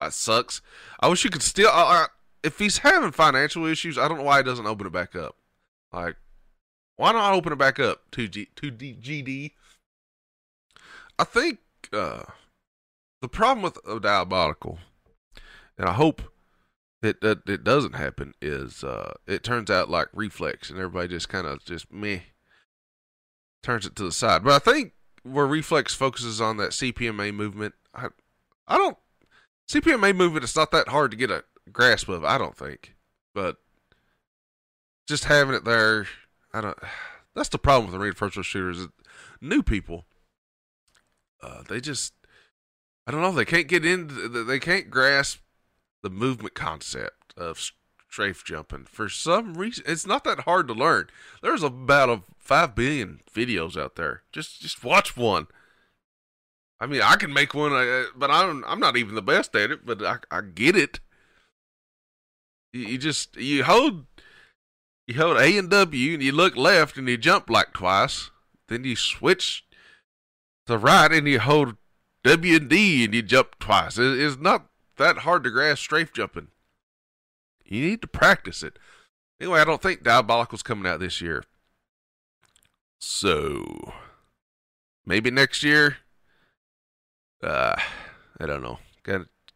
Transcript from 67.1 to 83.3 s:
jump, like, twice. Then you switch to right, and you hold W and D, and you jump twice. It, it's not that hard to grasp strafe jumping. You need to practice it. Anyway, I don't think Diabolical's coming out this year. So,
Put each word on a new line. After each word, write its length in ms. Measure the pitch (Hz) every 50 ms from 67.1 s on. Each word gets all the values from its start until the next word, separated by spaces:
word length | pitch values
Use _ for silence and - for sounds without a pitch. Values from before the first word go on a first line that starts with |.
| 123
jump, 300 | 117 117 156 190 190 -
like, 260 | - 113 104 90 - _
twice. 580 | - 92 90 95 98 117 143 - - - - _ _ _ _ _ _ _ _
Then 140 | 113 120 127
you 100 | 135 117
switch 680 | - - - - - - 151 190 185 - - - - - _ _ _ _ - _ _ _ _ _ _ _ _ _ _ _ _ _ _ _
to 100 | - 120
right, 360 | 107 104 139 180 190 156 156 160
and 120 | 156 143 147
you 100 | 139 117
hold 380 | 107 131 151 151 143 123 107 - _ _ _ _ _ _ _ _ -
W 320 | 123 156 165 165 180 160
and 120 | 160 147 117
D, 360 | 147 196 214 196 165 127 117
and 80 | 107 104
you 80 | 117
jump 360 | 113 92 117 131 123 - -
twice. 400 | _ - - 104 95 82 80 -
It, 220 | 107 120 131 135 123
it's 180 | 147 151 135
not 300 | 127 151 190 208 214 - _ _ _ _ _ _
that 220 | - 135 170 160 -
hard 260 | 127 160 175 170 123
to 40 | 123
grasp 320 | 107 127 143 156 147 -
strafe 300 | - - 151 160 165 156
jumping. 380 | _ 117 104 92 - - - - _ _ _ _ _ _ _ _ _ _ _ _ _ _ _ _ _ _ _ _ _ _ _
You 160 | - 95 113 143
need 140 | 175 220 226
to 60 | -
practice 560 | 160 - - 156 180 196 - - 90 85 - 82
it. 140 | 76 - - _ _ - _ _ _ _ _ _ _ _ _
Anyway, 220 | - 180 175 156
I 20 | 151
don't 180 | 156 156 -
think 220 | - 190 175 - -
Diabolical's 600 | 117 117 127 117 104 117 117 117 - - 107 -
coming 220 | - 117 101 95
out 140 | 90 85 78
this 220 | 92 87 - -
year. 240 | 87 85 78 60 50 _ _ _ _ _ _ _ _ _ _ _ _ _ _ _ _ _ _ _ _ _ _ _ _ _ _ _ _ _ _ _
So, 920 | - - - - 98 98